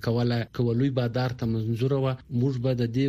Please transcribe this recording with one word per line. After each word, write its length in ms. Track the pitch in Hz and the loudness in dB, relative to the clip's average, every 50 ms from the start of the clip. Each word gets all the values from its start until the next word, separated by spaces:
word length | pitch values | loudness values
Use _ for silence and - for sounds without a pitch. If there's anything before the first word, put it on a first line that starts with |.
| - | -2
کوله. 420 | 120 113 120 120 120 120 117 113 - - | 0 0 2 2 2 0 -2 -4 -4 -2
که 100 | - 123 | -2 0
ولوی 260 | 120 117 117 135 139 | 0 2 2 0 0
بادار 400 | 123 127 123 120 113 123 123 123 | 0 0 -2 0 0 0 -2 -2
ته 160 | 120 - 123 | -2 -2 -2
منظوره 520 | 113 113 113 110 113 117 110 123 131 143 135 | -2 -2 0 0 -2 -2 0 0 0 2 2
وه، 200 | 135 131 131 - - - | 0 0 -2 -4 -8 -4
موږ 220 | 135 120 123 139 135 120 | -2 0 2 2 0 0
به 160 | 120 131 127 | 0 0 0
د 100 | 120 120 117 113 | 2 0 0 0
دې 100 | 131 139 | 0 0